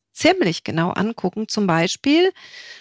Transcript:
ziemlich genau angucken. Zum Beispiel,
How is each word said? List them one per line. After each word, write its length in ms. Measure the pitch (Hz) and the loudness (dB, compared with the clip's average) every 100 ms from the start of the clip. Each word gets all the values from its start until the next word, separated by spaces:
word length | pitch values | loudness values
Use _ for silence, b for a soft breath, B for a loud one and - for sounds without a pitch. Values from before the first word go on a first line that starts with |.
| _ | _
ziemlich 520 | - 302 381 185 165 | 0 2 2 0 -2
genau 260 | - 160 170 | -4 -2 -2
angucken. 560 | - 214 - 180 214 220 | 0 -4 -2 -6 -4 -6
Zum 200 | - 196 | -2 0
Beispiel, 640 | 165 175 - 277 311 370 B B B B B | 2 0 -2 0 2 2 B B B B B